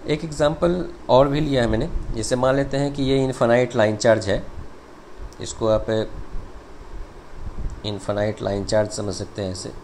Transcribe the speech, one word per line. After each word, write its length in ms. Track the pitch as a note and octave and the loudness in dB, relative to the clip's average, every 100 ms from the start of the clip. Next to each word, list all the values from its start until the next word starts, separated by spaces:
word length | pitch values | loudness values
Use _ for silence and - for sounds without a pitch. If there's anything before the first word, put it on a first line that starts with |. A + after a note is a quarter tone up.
| - | -2
एक 160 | D#3 | -4
example 600 | E3 D3+ D3 D#3+ F3 F3+ E3+ - - | -4 0 0 2 2 0 -4 -8 4
और 180 | B2 C#3+ | 6 6
भी 140 | C#3+ | 2
लिया 200 | D3 C3+ | 2 2
है 60 | A#2 | 2
मैंने, 220 | A2+ D#3+ - - A2+ | 2 0 -2 -2 -4
जैसे 200 | G#2+ B2 | 0 2
मान 200 | C3 C#3 | 4 2
लेते 220 | C#3 C#3 | 2 0
हैं 160 | C#3+ | -2
कि 100 | C#3+ | 0
ये 200 | C3+ C3+ | 2 4
infinite 520 | C3 C3 A#2+ A#2+ B2 A#2+ | 2 2 4 6 4 4
line 200 | G#2+ G#2+ | 2 4
charge 340 | A#2 G#2+ G2 | 4 4 4
है, 140 | G2 - - - - - - - - - - | 0 -2 -10 -12 -14 -18 -20 -16 -12 -12 -10
इसको 260 | - - A2 | -10 -2 2
आप 180 | G#2+ - A2 G#2+ - - - - - - - - - - - - - - - - - G#2+ | 2 2 -2 -2 -6 -6 -6 -8 -16 -16 -16 -12 -12 -12 -14 -14 -10 -8 -6 -6 -6 -8
इनफाइनाइट 560 | G2+ - G2+ G#2+ G#2 | -6 -4 0 0 0
line 240 | G#2 G2+ F#2+ | -2 -2 2
charge 240 | G#2+ G#2 | 2 2
समझ 240 | - G#2 | -2 -4
सकते 280 | F2+ G2+ - | -4 -8 -4
हैं 100 | G2 | -6
ऐसे 180 | F#2 - - | -6 -10 -12